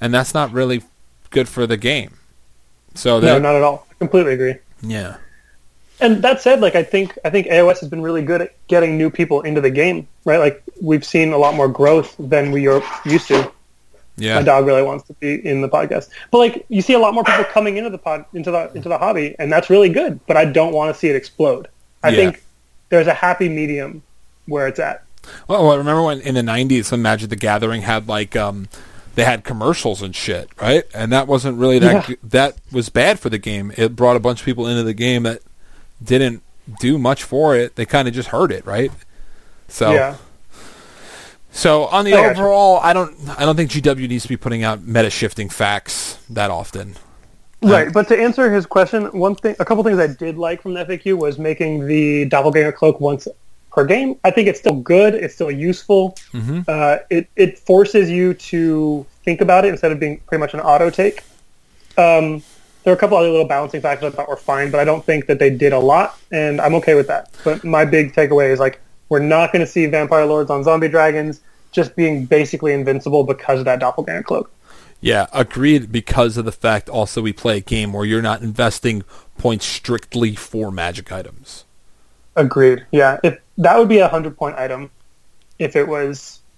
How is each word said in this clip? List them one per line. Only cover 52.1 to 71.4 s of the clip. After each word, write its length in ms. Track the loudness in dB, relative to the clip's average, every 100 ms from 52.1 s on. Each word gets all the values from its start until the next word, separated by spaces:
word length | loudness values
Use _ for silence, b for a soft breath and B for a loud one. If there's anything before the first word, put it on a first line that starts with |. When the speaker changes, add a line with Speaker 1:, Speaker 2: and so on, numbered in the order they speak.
| 0 0
Speaker 2:
doppelganger 460 | 2 2 2 0
cloak 280 | 2 0 2
once 260 | -2 -4 -8 -18 -20 -20 -4
per 140 | -2 2
game. 300 | 0 0 -2
I 80 | 0
think 160 | 2 0
it's 120 | 0
still 160 | -2 -2
good, 380 | 2 4 4
it's 220 | 2 -6 -6
still 160 | -6
useful. 640 | -2 -4 -4 0 2 0 -6 -14
Speaker 1:
Mm-hmm. 280 | -8 -6 -6 -4
Speaker 2:
Uh, 300 | 0 0 0 -2
it, 180 | -4 -2 0
it 240 | 0 0
forces 500 | 4 4 6 6 4
you 240 | 2 -2
to 720 | -2 -6 -2 0 0 -2 -4 -8 _
think 180 | -6 0
about 240 | 4 4 4
it 40 |
instead 220 | 0 -2
of 80 | -2
being 200 | -4 -8 -6
pretty 120 | -4
much 140 | -4
an 80 | -2
auto 280 | 2 4 2
take. 340 | 0 -2 -2 -12 _ _ _ _ _ -4 2
Um, 440 | 4 4 2 -6 -12 -20 _ _
there 80 | 0
are 40 | 2
a 40 |
couple 180 | 2 2
other 120 | 2
little 160 | 2 0
balancing 360 | -2 -4 -6
factors 320 | -6 -4 -6
I 20 | -8
thought 120 | -8
were 60 | -8
fine, 340 | -4 -4 -2
but 80 | 0
I 60 | 2
don't 200 | 0 0
think 220 | -2 -2
that 100 | 2
they 120 | 2
did 200 | 2 2
a 60 | 2
lot, 380 | 4 4 2 -6 _
and 280 | -4 -2 0
I'm 140 | 0 2
okay 200 | 4 2
with 120 | 2
that. 220 | -4 -8 -6
But 200 | -4 -4
my 220 | -2 0 2
big 280 | 2 2 0
takeaway 340 | 2 2 2
is, 80 | 2
like, 200 | 0 -2 -14 -20 -4
we're 120 | -2
not 340 | 2 2 2
gonna 140 | 0 -2
see 180 | -2 0
vampire 400 | 0 0 2 2
lords 240 | 0 -2
on 140 | -2
zombie 240 | 0 2 2
dragons 540 | 2 2 0 -6 -10